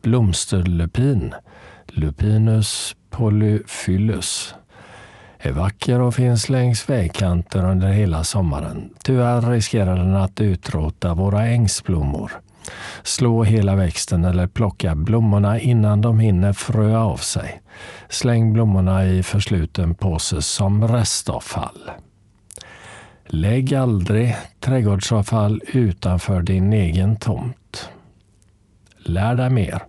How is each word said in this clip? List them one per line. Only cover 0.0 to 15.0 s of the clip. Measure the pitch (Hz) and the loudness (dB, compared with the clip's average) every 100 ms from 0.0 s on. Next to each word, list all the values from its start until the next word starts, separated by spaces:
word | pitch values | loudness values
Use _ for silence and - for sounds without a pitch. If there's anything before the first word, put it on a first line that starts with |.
Blomsterlupin, | - 123 107 85 - 98 90 85 82 - 131 123 - - - - - - - | 2 2 2 0 -2 -2 0 0 -2 0 0 0 -2 -10 -20 -20 -20 -20 -10
Lupinus | - 76 71 104 107 110 110 104 - - - _ | -4 -4 -2 0 2 4 2 0 -4 -10 -12 _
polyphyllus, | - 113 104 107 104 - - - 92 107 107 - - - - _ - - - - - - - | -2 0 2 2 0 -4 -8 -2 0 0 -2 -6 -8 -10 -16 _ -20 -20 -20 -20 -20 -20 -8
är | 71 | -6
vacker | 69 92 - - 123 | -2 -2 -2 -2 2
och | 123 117 | 2 2
finns | 123 117 - | 2 2 0
längs | 131 123 113 - | 0 2 0 -2
vägkanter | 131 85 - 95 87 - 95 92 | -2 -2 0 0 0 -2 -2 0
under | 92 95 | 2 2
hela | 101 101 78 | 2 2 0
sommaren. | 80 104 87 71 78 - - - | -2 -2 -2 -2 -6 -10 -12 -10
Tyvärr | - 131 120 120 | -2 2 2 2
riskerar | 117 120 104 117 95 92 | 2 0 0 0 2 2
den | 90 98 | 2 2
att | 95 - | 0 0
utrota | 107 87 - 78 78 - 90 | 0 0 -4 -4 -4 -2 -2
våra | 82 98 101 117 | 0 2 2 2
ängsblommor. | 120 107 - - 85 69 69 52 - _ _ - - - - | 2 2 0 -2 -2 0 -4 -8 -14 _ _ -20 -18 -16 -14
Slå | - - 123 113 | -8 0 2 4
hela | 107 113 98 98 | 4 4 4 2
växten | 90 - - 90 87 | 0 -2 -2 0 2
eller | 90 90 | 2 -2
plocka | - 110 - 92 | 0 -2 -2 -4
blommorna | 76 | -2